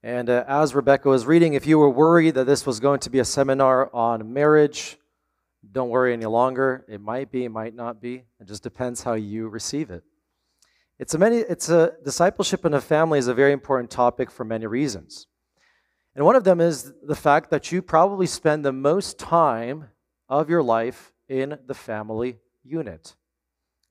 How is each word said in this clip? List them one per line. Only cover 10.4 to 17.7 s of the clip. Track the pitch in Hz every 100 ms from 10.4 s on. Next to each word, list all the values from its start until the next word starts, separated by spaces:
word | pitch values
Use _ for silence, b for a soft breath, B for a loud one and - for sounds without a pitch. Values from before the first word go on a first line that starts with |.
| _ _ _ _ _ _
It's | -
a | 156
many, | 202 233
it's | - 170 -
a, | 165 160 -
discipleship | 139 - 175 - 196 175 170
in |
a | 143
family | - 151 165 151
is | 123
a | 123
very | 139
important | 139 - 135 120
topic | - 123 - 127
for | _
many | 113 113 110
reasons. | 120 143 98 76 - - _ _ _ _ _ _ _ _ -
And | 151
one | 254
of |
them | 190 175
is | 170 143 135 135
the | 143
fact | 147 151 143 -
that | 156 -